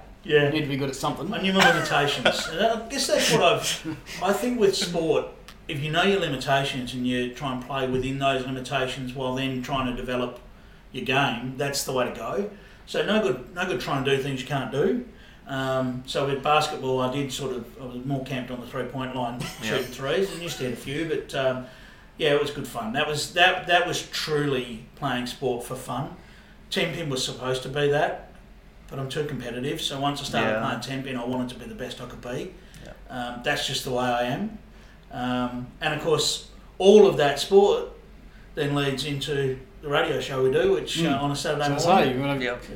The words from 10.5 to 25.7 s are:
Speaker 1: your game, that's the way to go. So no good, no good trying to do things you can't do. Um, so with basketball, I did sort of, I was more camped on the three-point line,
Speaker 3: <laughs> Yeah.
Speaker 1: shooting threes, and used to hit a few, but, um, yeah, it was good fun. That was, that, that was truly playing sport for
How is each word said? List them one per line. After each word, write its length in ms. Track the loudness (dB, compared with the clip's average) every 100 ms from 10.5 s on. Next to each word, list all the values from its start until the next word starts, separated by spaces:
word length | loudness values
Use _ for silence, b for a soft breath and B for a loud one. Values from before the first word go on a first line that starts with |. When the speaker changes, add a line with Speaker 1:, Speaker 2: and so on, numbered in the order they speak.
| b b b b
Speaker 1:
your 120 | -8
game, 500 | 0 2 2 0 -6 -4
that's 280 | -2 -2
the 80 | -2
way 120 | 0 0
to 60 |
go. 360 | -2 -4 -2 -4 B B B -6
So 180 | -2 2
no 160 | 2
good, 320 | 2 -2 -6
no 100 | -6 -4
good 140 | -2
trying 240 | -2 0
to 120 | 2 2
do 60 |
things 180 | 2 -4
you 40 | -4
can't 240 | -4 -2
do. 340 | 0 2 0 -4 B B B -10
Um, 560 | -4 -2 0 0 -4 -4
so 200 | -2 0
with 160 | 0
basketball, 580 | 4 4 4 -2 0 0
I 120 | 0
did 200 | 0 -4
sort 200 | -4 -6
of, 120 | -6 -10 -14
I 40 |
was 200 | -12 -8
more 200 | -4 -4
camped 260 | -4 -6 -6
on 100 | -10
the 60 | -8
three-point 480 | -6 -6 -6 -6
line, 260 | -4 -4 -4
Speaker 3:
<laughs> 220 | -8 -6
Yeah. 80 | -2
Speaker 1:
shooting 160 | -2 -2
threes, 400 | -6 -2 0 0
and 100 | -4
used 140 | -8 -6
to 60 |
hit 80 | -6
a 40 | -6
few, 300 | -6 -4 -2
but, 280 | -4 -4
um, 320 | -2 0 -2 B B B B B -2
yeah, 160 | 2
it 80 | 2
was 100 | 0
good 160 | -4 -8
fun. 260 | -6 -4
That 120 | -2 -2
was, 280 | -2 -2
that, 320 | 6 6 6 4
that 200 | 4 4
was 200 | -2 -4
truly 800 | -6 -2 0 2 0 -2 -10 -14 -6
playing 300 | -4 -2 -4
sport 380 | -4 -2 -2
for 100 | -4